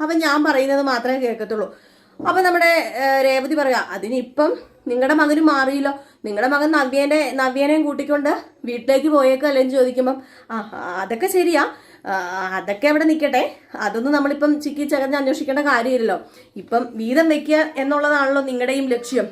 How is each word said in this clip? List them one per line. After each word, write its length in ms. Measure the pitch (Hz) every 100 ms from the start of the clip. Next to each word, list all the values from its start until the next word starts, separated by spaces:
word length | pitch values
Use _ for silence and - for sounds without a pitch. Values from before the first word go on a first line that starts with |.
അവൻ 180 | 311 320
ഞാൻ 260 | 311 294
പറയുന്നത് 380 | 302 269 269 277
മാത്രമേ 360 | 277 240 247 262
കേൾക്കത്തുള്ളൂ. 580 | 247 220 208 214 196 - _ _ _ - 359
അപ്പൊ 140 | 359
നമ്മുടെ, 500 | 370 349 339 330 220 220
ഏ, 260 | 269 269
രേവതി 320 | 262 262 262
പറയാ, 300 | 302 262 233 -
"അതിനിപ്പം 680 | 190 202 254 240 - 302 494 - _ 262
നിങ്ങളുടെ 260 | 247 269
മകനും 320 | 311 294 302 311
മാറിയല്ലോ, 460 | 277 269 277 277 277 - _
നിങ്ങളുടെ 240 | 214 208 254
മകൻ 220 | 285 302
നവ്യേനെ, 600 | 302 262 269 285 311 269
നവ്യേനെയും 480 | 262 262 262 285 311
കൂട്ടിക്കൊണ്ട് 600 | 294 285 277 294 285 349 - -
വീട്ടിലേക്ക് 440 | 240 240 247 269 302
പോയേക്കല്ലേന്ന്" 640 | 294 262 262 294 269 262
ചോദിക്കുമ്പം, 500 | 269 254 254 254 262 - - -
ആ, 200 | 226 208 - 175 175
അതൊക്കെ 260 | 196 226 370
ശരിയാ, 400 | 370 349 302 247 - - - -
ആ, 60 | 190 180 185 185 185
അതൊക്കെ 320 | 185 202 294
അവിടെ 160 | 302
നിൽക്കട്ടെ, 520 | 320 311 285 254 - - _
അതൊന്നും 380 | - 208 226 262
നമ്മളിപ്പം 480 | 294 277 277 294 294
ചിക്കി 240 | 285 285
ചകഞ്ഞ് 320 | 294 285 269 285
അന്വേഷിക്കേണ്ട 420 | 262 - - 269
കാര്യമില്ലല്ലോ. 600 | 285 247 247 254 220 175 - - - 202
ഇപ്പം 320 | 175 233 254
വീതം 380 | 226 226 269 330
വെക്കുക 380 | 302 294 302 311 269
എന്നുള്ളതാണല്ലോ 680 | 277 285 294 294 269 277
നിങ്ങളുടെയും 460 | 269 247 247 277 269
ലക്ഷ്യം. 400 | 240 - 247 208